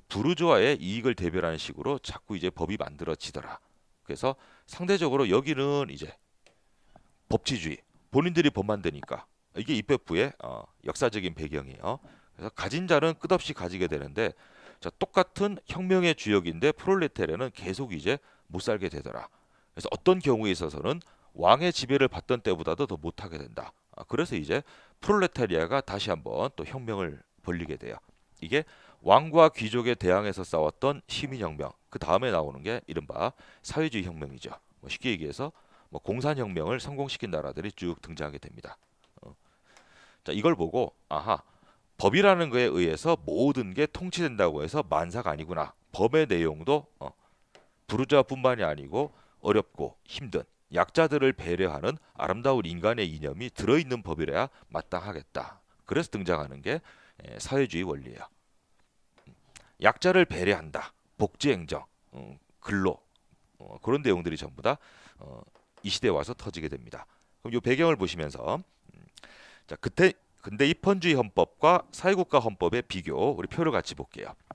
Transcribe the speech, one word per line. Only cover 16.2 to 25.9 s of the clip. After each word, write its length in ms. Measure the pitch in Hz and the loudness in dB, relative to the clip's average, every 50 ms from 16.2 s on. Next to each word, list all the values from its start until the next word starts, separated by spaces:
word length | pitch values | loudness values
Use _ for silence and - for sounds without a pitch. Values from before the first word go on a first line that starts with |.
| - - 104 98 87 85 80 82 87 147 151 | 2 4 4 4 4 2 -2 2 2 2 2
프롤레타리아는 800 | - - 185 196 190 165 139 - - 95 78 78 92 127 127 - | 0 0 0 2 2 2 0 -2 -2 -2 -2 -2 -2 -4 -6 -8
계속 400 | - 92 90 95 107 139 120 92 | -8 -8 -8 -6 -6 -6 -8 -8
이제 240 | 78 71 92 127 143 - _ _ _ _ - | -2 0 0 0 0 -4 _ _ _ _ -10
못 120 | - 92 | -8 -4
살게 280 | - - 110 104 92 87 | -2 0 0 0 -2 -4
되더라. 400 | - 71 67 - - 60 - - _ _ _ _ _ _ _ _ _ | -6 -6 -10 -10 -10 -12 -12 -14 _ _ _ _ _ _ _ _ _
그래서 140 | - - - | -10 -8 -6
어떤 280 | - - - 180 185 185 | -8 2 4 4 4 6
경우에 320 | 170 143 123 110 110 104 | 4 2 2 4 2 0
있어서는 480 | 92 80 85 78 73 73 73 101 147 175 - - - _ _ _ _ | 0 0 -2 -6 -6 -4 -4 -4 -4 -4 -8 -14 -20 _ _ _ _
왕의 380 | - 82 90 113 139 170 175 | 4 8 8 8 8 6 2
지배를 380 | 160 - 135 120 135 139 135 127 | 0 -2 -2 0 2 4 4 2
받던 320 | - 85 - - 127 120 | 0 -4 -4 -2 -2 0
때보다도 440 | - 110 92 80 80 80 80 - 143 | 0 0 -2 0 0 -2 -2 0 -2
더 120 | 123 101 80 | -4 -4 -6
못하게 400 | 73 85 - - - 95 82 76 | -6 -8 -8 -8 -12 -12 -12 -12
된다. 340 | 71 58 55 53 - - - _ _ _ _ | -14 -12 -12 -14 -14 -14 -18 _ _ _ _
아, 80 | - - | -20 -10
그래서 320 | - 117 120 170 175 - | -4 -4 -2 -2 -2 -4
이제 260 | 90 76 71 90 135 147 - - - - _ _ _ | -6 -2 -2 -2 -2 -2 -6 -14 -20 -20 _ _ _
프롤레타리아가 840 | - - 208 208 185 175 - - 123 101 87 80 80 85 117 139 | 0 2 4 4 4 2 2 0 0 0 2 0 0 2 0 -2
다시 280 | 131 - | -2 -2